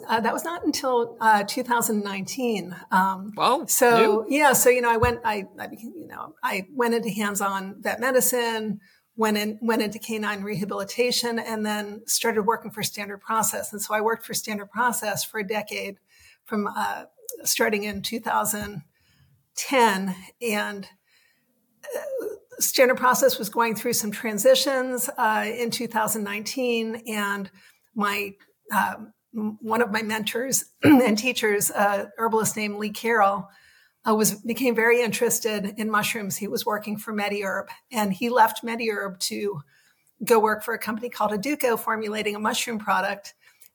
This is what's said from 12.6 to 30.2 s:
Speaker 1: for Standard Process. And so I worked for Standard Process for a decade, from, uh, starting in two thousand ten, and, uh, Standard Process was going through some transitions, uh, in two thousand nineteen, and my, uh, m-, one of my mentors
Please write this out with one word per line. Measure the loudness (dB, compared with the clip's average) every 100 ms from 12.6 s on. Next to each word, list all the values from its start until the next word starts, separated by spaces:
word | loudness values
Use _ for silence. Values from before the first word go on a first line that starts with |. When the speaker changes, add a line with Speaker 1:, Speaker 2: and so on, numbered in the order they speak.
| -2
Speaker 1:
for | -8
Standard | -8 -6 -10 -8
Process. | -4 0 0 -2 -6
And | -8
so | -2
I | 0
worked | 0 -2 -4
for |
Standard | -8 -6 -8 -6
Process | -2 0 0 -2 -4
for | -4 -6
a | -4
decade, | -4 -6 -8 -8 -12 _ _ -20 _ -6
from, | -2 -2
uh, | -2 -4 -6 -12 _ -14 -8
starting | -2 2 2 0
in | -2 -6
two | -6 -6
thousand | -2 0 0 -4 -6 -10 -14 _ _ _ _ _ _ -10
ten, | 0 4 4 4 -2 -6 -12 -8
and, | -2 -2 -2 -8 -14 _ _ _ _ _ _ _ _ _ -10 -8
uh, | -6 -6 -6 -10 _ -4
Standard | 0 4 4 4
Process | 2 4 4 2
was | -2
going | 0 0 0
through | -2
some | -2 -2
transitions, | -6 -6 2 4 6 4 0 0 -4 -4 0
uh, | 2 2 -2
in | -4 -4
two | -4 -2
thousand | -2 0 -2
nineteen, | -4 -6 -6 -2 0 0 -2 -6 -6
and | -2 -2 -2 -6 _ -20 _ _ -2
my, | -2 -2 -4 -10 _ _ -2
uh, | 0 0 -2 -12 _ _ -6
m-, | -4 -4
one | -2 0
of | 2
my | 0
mentors | -2 -2